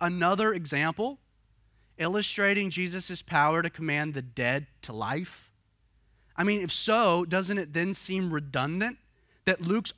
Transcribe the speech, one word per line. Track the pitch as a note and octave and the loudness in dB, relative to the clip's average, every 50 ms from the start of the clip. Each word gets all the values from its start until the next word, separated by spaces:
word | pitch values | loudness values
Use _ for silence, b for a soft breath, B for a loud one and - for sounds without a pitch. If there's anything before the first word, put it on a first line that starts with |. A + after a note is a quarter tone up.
another | F3 F3 F3+ F3+ E3+ F3 G3 F#3+ G#3+ A3 G#3+ | -2 0 2 2 4 4 4 4 4 2 2
example | F3 E3 C#3 D3 C#3 D3+ D#3+ D#3+ - G#3+ C4 C#4+ - _ _ _ _ _ _ _ _ _ _ _ _ _ _ _ - | 0 -2 -2 0 0 0 0 0 -2 -4 -6 -6 -10 _ _ _ _ _ _ _ _ _ _ _ _ _ _ _ -4
illustrating | D#3+ E3+ F#3 G#3 G3+ - - G#3+ G3+ G3 G3+ G3+ G3+ F#3+ | -2 0 0 0 0 -2 0 2 2 4 4 2 0 0
Jesus' | D3 F3 F#3 F3 F3 F#3+ F3 - F3+ - - | -2 -2 -2 -2 -4 -6 -8 -8 -8 -10 -4
power | - E3+ D3+ D3 D3+ D#3+ E3 E3+ | 0 4 4 4 6 4 2 0
to | E3 | -2
command | - - D#3+ D#3 D3 D3 D3+ D#3 C#3+ | -4 -6 -4 -2 0 0 -2 -2 -4
the | C#3 C3 | -6 -8
dead | B2 A#2 - B2 B2 C3 C#3+ D3 - _ _ - | -8 -4 -2 0 0 0 0 -2 -6 _ _ -14
to | - A2+ | -10 -8
life? | A2 G#2+ G#2 C3 D#3+ F3+ - - - - _ _ _ _ _ _ _ _ _ _ _ _ _ _ _ _ _ _ | -6 -4 -4 -4 -4 -6 -8 -12 -18 -20 _ _ _ _ _ _ _ _ _ _ _ _ _ _ _ _ _ _
I | - F3 | -2 0
mean, | G#3 G#3 G#3 | 0 0 0
if | F#3 D#3+ - | 0 -2 -2
so, | - - A3+ A3 A#3 A#3 F#3+ E3+ F3 F3+ | 0 2 2 4 4 6 6 4 4 2
doesn't | E3 E3+ F#3+ F#3+ F3+ G#3 G3+ | 0 0 0 0 0 -2 -4
it | F3 D3 D3 | -4 -4 -2
then | E3 F3 F#3+ G3+ | -2 -2 -2 -2
seem | - - - F#3 F#3+ F#3 F3 D#3+ | -4 -4 -4 -2 -2 -2 0 -2
redundant | D3+ D3 C#3 C3+ C3+ C3 D3 E3 F#3 G#3+ A#3+ C4 - _ _ _ _ _ _ _ _ - | -2 -4 -2 -2 -2 -2 0 0 -2 -2 -4 -4 -8 _ _ _ _ _ _ _ _ 0
that | F#3 F#3 - E3+ | 0 0 0 0
Luke's | E3+ G3+ A#3 - - - | 0 0 0 0 -2 -2